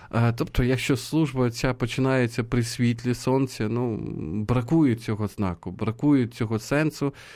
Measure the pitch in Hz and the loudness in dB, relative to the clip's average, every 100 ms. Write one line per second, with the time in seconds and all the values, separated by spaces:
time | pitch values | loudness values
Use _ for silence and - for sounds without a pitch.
0 | - 117 117 120 - - 123 127 - 123 | -6 0 2 2 -2 0 2 2 0 -2
1 | - 151 151 131 123 117 135 123 120 - | 0 0 0 0 0 0 -2 -2 -2 0
2 | 131 131 120 123 113 120 117 - 120 117 | 2 2 0 -2 -2 0 0 0 0 2
3 | 123 117 - 131 131 - 110 117 123 110 | -2 -2 2 2 2 -2 -2 -2 -2 -2
4 | 110 - 76 104 107 123 120 165 143 113 | -6 -6 -6 -4 0 0 2 4 4 2
5 | - 107 104 - 98 85 92 90 107 110 | -2 -4 -4 -2 -4 -4 -8 -6 -4 0
6 | 147 143 117 - 113 110 - 143 156 - | 4 4 2 -2 -2 -2 0 0 0 -2
7 | 143 - - | -4 -6 -14